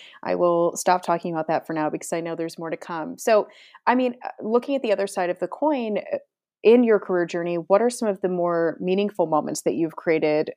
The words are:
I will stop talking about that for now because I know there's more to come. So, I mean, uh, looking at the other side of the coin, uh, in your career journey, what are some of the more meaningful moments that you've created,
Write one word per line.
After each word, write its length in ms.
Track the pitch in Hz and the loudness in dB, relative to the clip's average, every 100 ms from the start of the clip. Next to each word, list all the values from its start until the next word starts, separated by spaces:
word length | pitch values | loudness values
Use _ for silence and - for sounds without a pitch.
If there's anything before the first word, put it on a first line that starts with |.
| - - | -20 -10
I 120 | - | -4
will 400 | 180 175 170 170 170 | 0 2 2 0 0
stop 260 | - 180 | 0 0
talking 320 | - 170 180 | 0 -2 -2
about 120 | 165 160 | -4 -2
that 180 | 156 - | -2 -2
for 80 | |
now 160 | 160 151 | -4 -4
because 220 | 156 - | -4 -6
I 80 | 170 | -6
know 140 | 165 | -6
there's 240 | 165 165 - | -6 -8 -8
more 120 | 165 | -10
to 60 | - | -10
come. 420 | - 170 160 - | -10 -10 -10 -6
So, 300 | - 214 - - - - - | 2 2 2 -6 -20 -6 0
I 80 | |
mean, 200 | 247 254 247 | 2 0 -4
uh, 40 | - - | -12 -10
looking 340 | 214 233 247 277 | -2 0 0 -2
at 60 | |
the 100 | 254 | 0
other 140 | 196 196 | 0 -2
side 220 | - 175 | -2 -4
of 100 | 175 | -2
the 80 | 175 | -6
coin, 500 | - 294 285 226 208 - | -2 -2 0 -2 -4 -4
uh, 80 | - - _ _ _ | -8 -8 _ _ _
in 220 | 202 240 | 6 6
your 140 | 233 208 | 8 4
career 280 | 208 185 170 | 2 0 0
journey, 300 | 175 170 175 | -2 -2 -4
what 260 | 160 196 | 2 4
are 80 | 240 | 4
some 180 | 240 226 | 0 -2
of 140 | 196 | -2
the 60 | 185 | -2
more 480 | 180 175 170 165 - | 0 0 2 0 -2
meaningful 460 | 180 190 208 - 165 | -2 0 0 0 0
moments 360 | 156 143 151 | 0 0 -4
that 120 | - | -2
you've 220 | 117 165 - | -2 -2 -4
created, 560 | - 160 156 151 156 | 0 2 2 2 0